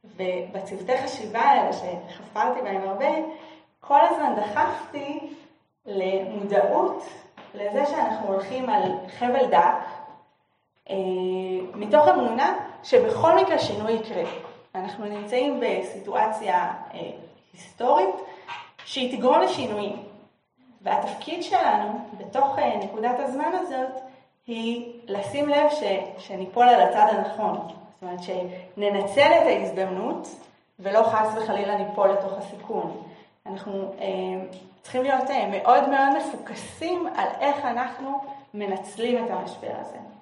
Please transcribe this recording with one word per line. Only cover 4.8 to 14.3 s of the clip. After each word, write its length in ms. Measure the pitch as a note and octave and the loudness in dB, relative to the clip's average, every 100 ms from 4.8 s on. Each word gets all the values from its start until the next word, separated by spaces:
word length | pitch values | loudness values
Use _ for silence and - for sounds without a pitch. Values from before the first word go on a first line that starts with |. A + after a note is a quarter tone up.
| - C#4+ C#4+ D#4 D4+ - - _ _ _ A#3+ | -10 -10 -8 -8 -10 -16 -20 _ _ _ -8
למודעות 1160 | G3 F#3 G3 G3 G#3 G3+ G3+ - - - - - - - - - | -2 0 -2 -4 -6 0 2 4 2 2 -2 -12 -18 -20 -20 -20
לזה 320 | G3+ G3+ C4 C#4+ | -8 -2 0 0
שאנחנו 420 | D4+ A3+ A3 G#3 | 0 0 -2 -2
הולכים 420 | G3 G3 B3+ B3 | -2 -2 -6 0
על 220 | - F#3+ F3 - - | 2 0 -4 -8 -4
חבל 280 | B3 B3+ B3 | 0 2 4
דק, 360 | F3 - - - - - - _ _ _ _ _ _ - | 6 4 2 -4 -14 -16 -20 _ _ _ _ _ _ -8
אה, 60 | F#3+ F#3 F#3 F#3 F#3 F#3 F#3 - | -4 -2 -2 -2 -4 -4 -6 -6
מתוך 340 | G3+ G#3+ D4 D4 | -10 4 6 8
אמונה 460 | C#4 A#3 A#3 D#4+ - - - | 6 2 2 2 0 -6 -14
שבכל 540 | - B3+ A3+ - E4 E4+ | 4 6 6 4 6 6
מקרה 160 | F#4 D4+ | 6 2
שינוי 340 | - G3+ G#3+ | 0 -2 -2
יקרה. 380 | A3+ - F#3 E3 | -2 -2 -6 -6